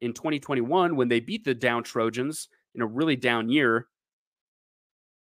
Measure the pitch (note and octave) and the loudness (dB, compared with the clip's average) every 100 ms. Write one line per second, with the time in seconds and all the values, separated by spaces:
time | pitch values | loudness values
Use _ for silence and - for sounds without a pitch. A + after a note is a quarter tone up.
0 | A#2+ A#2 D#3+ D3 C#3 C3+ A#2+ F3+ F3 D3 | -6 -4 -4 -4 -2 -2 2 2 2 2
1 | B2 A#2 A#2 G#3+ C#3+ B2 B2+ A#2+ - A#2+ | 2 2 0 -4 -2 0 0 0 -2 -2
2 | A2+ A2+ C3+ D#3 - _ _ - A2+ A#2+ | -2 -2 -6 -8 -12 _ _ -6 -4 -2
3 | D#3+ C3 B2+ A#2 A2+ C#3+ B2+ A2+ A#2+ _ | 0 0 2 2 2 2 4 2 -2 _
4 | _ _ _ _ _ _ _ _ _ _ | _ _ _ _ _ _ _ _ _ _
5 | _ _ | _ _